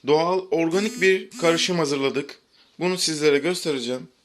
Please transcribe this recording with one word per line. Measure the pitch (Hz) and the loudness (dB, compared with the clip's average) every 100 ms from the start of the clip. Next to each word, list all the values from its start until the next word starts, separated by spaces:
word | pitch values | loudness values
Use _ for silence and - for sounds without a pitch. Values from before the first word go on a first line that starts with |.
| 127 | 2
doğal, | 151 165 190 190 | 2 2 0 0
organik | 165 165 175 214 247 | 0 0 0 -2 0
bir | 190 190 - | 2 2 -2
karışım | - 170 165 175 175 | -2 0 2 0 0
hazırladık. | 151 143 135 131 139 - _ _ _ - | 0 0 -2 -2 -8 -16 _ _ _ -6
Bunu | 175 185 | -4 -2
sizlere | 160 156 151 143 | -2 2 2 2
göstereceğim. | 147 180 170 135 120 127 - _ | 0 -2 -4 -4 -4 -8 -10 _